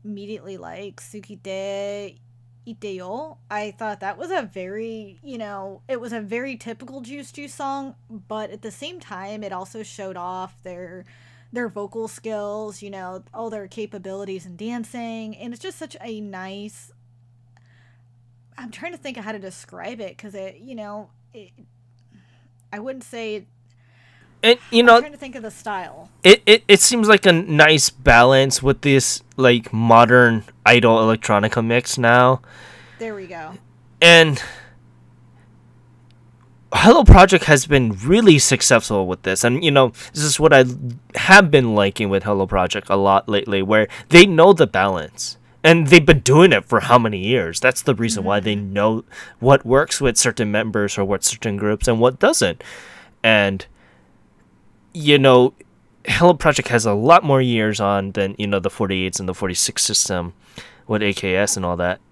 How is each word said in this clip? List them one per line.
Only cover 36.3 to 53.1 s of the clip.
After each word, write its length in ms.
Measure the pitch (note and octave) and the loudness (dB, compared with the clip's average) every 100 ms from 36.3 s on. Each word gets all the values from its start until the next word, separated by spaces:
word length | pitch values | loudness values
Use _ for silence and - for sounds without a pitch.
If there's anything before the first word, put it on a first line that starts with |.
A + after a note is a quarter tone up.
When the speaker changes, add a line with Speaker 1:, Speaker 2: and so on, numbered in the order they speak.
| _ _ _ _ | _ _ _ _
Speaker 2:
Hello 320 | - G3+ D#4+ | 2 4 6
Project 400 | G#3 G3 F#3 F#3+ | 8 8 8 4
has 220 | - C#3+ D3+ | 2 2 2
been 260 | C#3 A#2 | 0 0
really 460 | F#2+ A#2+ G#3 A3 D3 | -4 0 4 6 6
successful 680 | - C3 - A#2 - G#2 F#2 | 2 0 2 2 2 -4 -2
with 160 | F#2 | -6
this. 220 | - F#2+ | -4 -2
And, 180 | D#3 C#3 | -2 0
you 60 | E3 | 0
know, 200 | C#3 B2+ - - | 2 2 -2 -16
this 120 | D#3 | -8
is 160 | D3+ C#3 | -6 0
what 120 | D#3 | 4
I 120 | C#3 B2+ B2 B2+ A#2+ _ | 4 4 -2 -12 -14 _
have 360 | - - G3 F3+ | -8 6 6 6
been 240 | C#3+ A#2+ | 2 2
liking 340 | G#2 G2 - G#2 | 0 0 -2 -4
with 140 | G2 | -2
Hello 220 | G#2+ G2 F#2+ | -2 -2 0
Project 420 | G2 F2+ G#2 - | -2 -2 -4 -2
a 60 | G2 | 0
lot 320 | G2 G2 - | 4 2 2
lately, 340 | G2+ - G2 | -4 -2 -4
where 240 | F#2+ G#2+ G#2+ - - | 0 0 0 -6 4
they 180 | E3+ G3 | 6 6
know 260 | D#3+ F3+ | 6 6
the 140 | F#3 A#2 | 6 2
balance. 680 | F#2+ G2 F#2 D2+ - - - _ _ | 0 -2 -4 -8 -12 -14 -14 _ _
And 260 | D#3+ E3 C#3+ | 4 4 6
they've 160 | E3+ D3 | 6 6
been 140 | D#3 | 2
doing 320 | - C#3+ F#3 | 4 4 6
it 120 | G#2+ | 4
for 160 | - A2+ | 0 -2
how 180 | - A#2+ | 2 2
many 200 | A2+ G2+ | 2 -4
years? 420 | G2 B2 E2+ E2+ | -2 -2 -4 -2
That's 220 | B2+ C3 | -2 -2
the 120 | - | -4
reason 280 | A2 A2+ A2 | -2 -4 -4
why 160 | F#2 G2+ | -2 -2
they 140 | G2+ G#2 | -2 -6
Speaker 1:
Mm-hmm. 160 | G2+ | -6
Speaker 2:
know 320 | G2 G#2+ A2+ - - - _ | -2 -2 -2 -10 -20 -20 _
what 260 | B2 C3+ A2+ | 2 2 2
works 340 | C3 D3+ - | 0 0 -2
with 160 | C3+ A2+ | -2 -2
certain 340 | B2+ A2 G#2 | -4 -2 -4
members 460 | G#2 A2+ G#2 G#2 - | -2 -4 -4 -4 -4
or 80 | |
what 200 | G2 G2 | -4 -4
certain 320 | - - A2+ G2+ | -4 -6 -8 -4
groups 300 | G#2 - B2 | -4 -2 -2
and 120 | A2+ | 0
what 180 | B2 C3 | 0 2
doesn't. 440 | A#3+ E4 F#2 E2 - - - - _ | 0 0 -4 -6 -16 -20 -20 -20 _